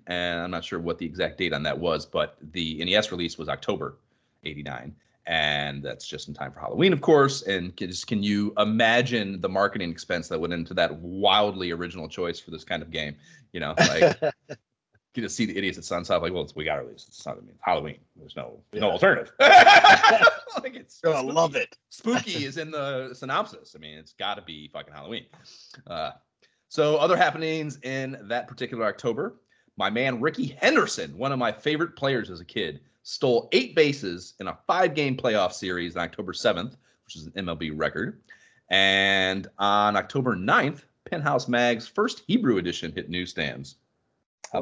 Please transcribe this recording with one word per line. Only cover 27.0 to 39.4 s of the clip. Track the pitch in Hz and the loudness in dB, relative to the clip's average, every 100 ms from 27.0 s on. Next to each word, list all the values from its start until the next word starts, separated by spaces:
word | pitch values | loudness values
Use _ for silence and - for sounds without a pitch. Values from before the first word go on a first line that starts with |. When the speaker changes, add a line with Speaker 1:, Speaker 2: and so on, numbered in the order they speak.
| 165 175 | 2 4
Speaker 1:
happenings | 170 151 160 160 151 - | 2 0 -4 -4 -6 -10
in | 127 135 131 131 | -8 -6 -8 -10
that | 101 120 - | -6 -6 -6
particular | 123 123 120 | -10 -8 -4
October, | 107 98 120 113 196 - _ _ _ - | -4 -2 -4 -4 -6 -8 _ _ _ -4
my | 98 | -2
man | 110 135 120 | 0 -2 -2
Ricky | 147 196 190 - | -4 -4 -8 0
Henderson, | 220 294 170 - 80 71 | 2 2 0 -4 -8 -6
one | 135 | -4
of | 135 | -2
my | 117 | -2
favorite | - 147 151 170 | -2 -4 -2 -4
players | - 139 127 95 | -4 -2 -2 -4
as | 85 | -12
a | |
kid, | 87 113 82 71 _ _ | -10 -6 -6 -8 _ _
stole | - - 135 117 - | -14 -2 2 2 4
eight | 196 254 165 | 0 2 2
bases | 151 139 98 87 - - | 4 2 -6 -10 -14 -12
in | 92 | -10
a | - - | -8 -2
five-game | 180 175 147 143 127 | 2 2 2 -2 0
playoff | 123 107 90 | 0 0 0
series | - 95 90 87 87 | -2 -6 -4 -6 -6
on | |
October | 85 - 92 | -6 -8 -10
seventh, | - 117 90 76 - _ _ - | -2 0 0 -4 -12 _ _ -20
which | 82 | -18
is | 78 | -14
an | 92 | -10
M | 90 | -8
L | 78 | -6
B | 80 | -6
record. | 76 76 - 107 - _ - _ _ - | -4 -4 -4 -8 -8 _ -20 _ _ -2
And | 95 98 98 98 98 92 98 | 2 4 4 4 2 0 -2